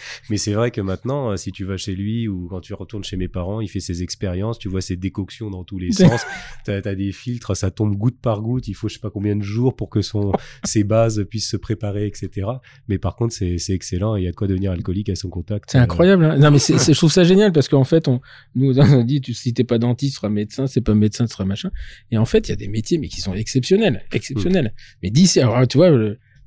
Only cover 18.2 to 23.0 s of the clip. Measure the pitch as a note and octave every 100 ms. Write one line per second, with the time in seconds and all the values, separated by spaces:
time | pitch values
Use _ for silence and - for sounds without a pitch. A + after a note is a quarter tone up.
18.2 | - - _ - C3+ B2+ C#3+ C#3 A#2+ C#3+
19.2 | B2+ A#2 B2 A#2 A#2 A#2 A#2+ A#2+ C#3 C3
20.2 | G#2 G#2 G#2 - C3 - A2+ G#2+ G#2+ -
21.2 | A#2 - F#2+ G2 F3+ - - - - A2
22.2 | A2 A3 A3 G2 G#2 G#2+ A2+ F3